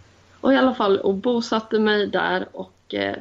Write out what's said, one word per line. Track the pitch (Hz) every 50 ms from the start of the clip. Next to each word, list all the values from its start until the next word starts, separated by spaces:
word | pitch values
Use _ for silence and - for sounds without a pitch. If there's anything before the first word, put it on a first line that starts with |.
| - _ _ _ _ _ _ _
Och | - 247 269
i |
alla | 262 262 262 247
fall, | - 220 202 196 -
och | - - 196
bosatte | 190 - 247 247 233 233 - 233 220 220 - 226 214
mig | 214 214 208 208 202
där | 196 190 180 165 175 180 185 196 - -
och, | 190 190 - _ _ _ - -
eh, | 101 98 98 101 -